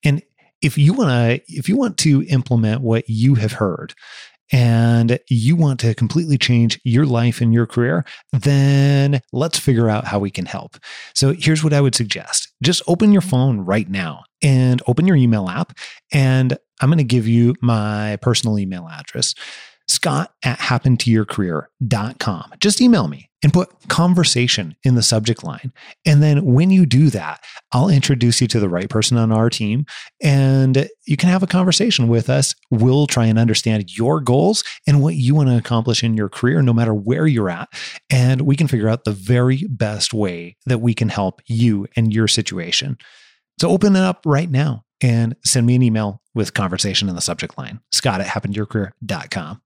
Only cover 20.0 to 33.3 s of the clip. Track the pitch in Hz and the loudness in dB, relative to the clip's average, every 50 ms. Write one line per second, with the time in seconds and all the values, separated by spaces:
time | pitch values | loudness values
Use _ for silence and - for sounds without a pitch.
20 | - 170 143 139 175 - _ _ - 131 117 - - - 127 120 - 131 127 113 | -2 -2 -2 -2 -4 -6 _ _ -4 -4 -4 -4 -4 -2 -2 0 2 2 2 2
21 | - 120 113 110 107 - - - 101 90 82 76 - _ _ _ 131 110 95 107 | 2 2 2 2 2 -2 -4 -4 -4 -2 -4 -6 -8 _ _ _ -4 -4 -2 -2
22 | 101 113 131 _ - - 98 80 - - - - - 202 208 - 247 247 233 185 | -4 -6 -8 _ -6 -6 -6 -8 -10 -16 -10 -4 -2 -2 0 2 4 4 4 4
23 | 113 78 71 135 - _ _ _ - 147 - 180 185 - _ _ _ - - - | 2 -2 -6 -10 -16 _ _ _ 0 2 2 2 0 0 _ _ _ -8 -2 0
24 | 165 180 185 175 170 - - 127 123 123 - - 101 80 80 _ _ 131 123 120 | 2 2 2 2 2 0 0 0 0 -2 -2 -4 -6 -10 -12 _ _ 2 2 2
25 | 113 - - 110 107 110 117 - - - 143 - - 131 - _ - - - _ | 2 2 0 0 0 -2 -4 -4 -6 -12 -12 -10 -12 -14 -14 _ -20 -20 -20 _
26 | _ 165 151 143 151 151 147 143 175 151 123 131 165 185 190 190 185 139 - 127 | _ 2 4 4 6 4 4 2 2 2 4 4 4 4 4 4 4 4 4 4
27 | 156 156 120 101 80 78 76 - _ - - - _ _ - 143 - 202 165 135 | 4 4 2 0 -6 -8 -12 -14 _ -20 -20 -20 _ _ 0 0 2 4 2 2
28 | 131 - 143 123 117 120 113 - 131 113 - 117 101 95 87 87 92 104 - 110 | 2 2 0 2 2 2 2 2 0 0 0 0 0 0 -2 -4 -4 -4 -2 -2
29 | 107 - 123 120 113 110 110 110 113 120 117 - 113 107 107 123 147 - - - | 0 0 0 2 2 2 2 2 2 0 0 -2 -4 -4 -2 -4 -4 -6 -10 -20
30 | - - _ _ - 151 139 139 139 135 135 135 135 131 131 131 139 - - _ | -20 -20 _ _ -2 0 2 2 2 2 2 2 2 2 2 0 0 -2 -8 _
31 | _ - 147 143 - 180 180 190 190 175 - 180 180 185 165 - 202 240 190 - | _ -4 -2 0 2 2 2 2 0 0 0 0 0 2 0 0 0 0 0 0
32 | 123 117 117 117 113 - 131 139 139 - - _ _ _ - 110 110 127 127 143 | 2 2 2 0 0 0 0 0 0 -2 -4 _ _ _ -2 2 2 4 4 2
33 | 147 139 - - 117 113 | 2 0 0 0 2 2